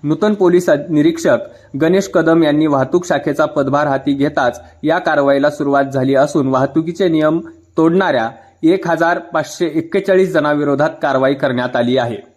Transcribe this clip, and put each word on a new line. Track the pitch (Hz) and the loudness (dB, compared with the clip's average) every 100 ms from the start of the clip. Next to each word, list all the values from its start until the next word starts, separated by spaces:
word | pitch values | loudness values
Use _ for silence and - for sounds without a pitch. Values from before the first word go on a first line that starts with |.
नूतन | 147 156 214 | -2 -2 0
पोलीस | 208 185 175 175 | 2 2 2 2
अध-, | 147 143 | 0 0
निरीक्षक | 151 151 165 170 120 - - - 135 | 2 2 0 0 0 -2 -18 -14 -2
गणेश | 160 190 190 | 0 2 0
कदम | 185 160 165 | 0 2 4
यांनी | 156 147 156 | 4 2 2
वाहतूक | 139 131 175 175 | 0 0 -2 0
शाखेचा | 147 151 143 151 | -4 -2 -2 -2
पदभार | 147 135 143 147 | 0 -2 0 0
हाती | 135 139 | -2 -2
घेताच | 139 143 143 127 117 - - | -2 -2 0 -2 -4 -18 -8
या | 151 165 | -2 -2
कारवाईला | 175 151 139 139 143 | 0 0 2 2 0
सुरुवात | 147 143 139 | 0 0 0
झाली | 139 135 131 | 0 -2 0
असून, | 135 143 160 135 | 2 2 0 0
वाहतुकीचे | 131 135 160 160 170 190 | 0 0 0 -2 0 0
नियम | 160 151 160 165 - _ - | 2 2 0 -4 -20 _ 0
तोडणाऱ्या | 165 175 185 131 113 120 - _ | 2 2 2 0 -2 -8 -20 _
एक | 156 185 180 | 0 0 0
हजार | 165 165 175 | 0 0 -2
पाचशे | - 165 156 - 170 | -4 -6 -6 -4 -4
एक्केचाळीस | 156 165 202 196 185 190 | -4 -4 -4 0 2 2
जणांविरोधात | 160 147 147 143 139 156 - | 0 0 0 0 0 0 -2
कारवाई | 151 131 135 | -2 0 0
करण्यात | 139 143 123 123 127 | 0 -2 -2 -2 -2
आली | 120 127 | 0 0
आहे. | 120 107 - | -2 -6 -14